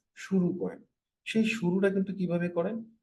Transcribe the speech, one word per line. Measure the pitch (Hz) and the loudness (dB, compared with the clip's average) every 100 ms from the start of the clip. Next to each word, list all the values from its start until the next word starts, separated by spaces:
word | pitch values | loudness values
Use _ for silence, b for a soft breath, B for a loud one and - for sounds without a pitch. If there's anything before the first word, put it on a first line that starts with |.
| _ - | _ -18
শুরু | - 190 175 | 0 2 2
করেন, | - 170 165 - _ _ _ - | 0 -4 -8 -18 _ _ _ -2
সেই | 220 | 2
শুরুটা | 220 - 175 190 196 | 2 0 0 2 2
কিন্তু | 196 190 185 | 2 -2 -2
কিভাবে | 175 170 175 | -2 0 0
করেন? | 175 180 226 - _ | -2 -2 -4 -10 _